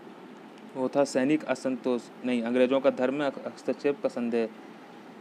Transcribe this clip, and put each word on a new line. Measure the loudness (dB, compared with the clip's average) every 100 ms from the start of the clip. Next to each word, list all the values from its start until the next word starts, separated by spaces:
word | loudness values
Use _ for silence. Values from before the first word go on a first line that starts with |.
| -18 -18 -18 -18 -18 -18 -12 -4
वो | 0
था | 2
सैनिक | 4 4 4 2
असंतोष, | 2 -2 -2 -2 0 -2 -2 -8 -2
नहीं, | 0
अंग्रेज़ों | 2 4 6 6
का | 4
धर्म | 4 2
में | 2 -2
हस्तक्षेप | -2 -8 -8 -4 0 0 0
का | -2
संदेह। | -2 0 0 0 -4 -18 -18 -18 -18 -18 -18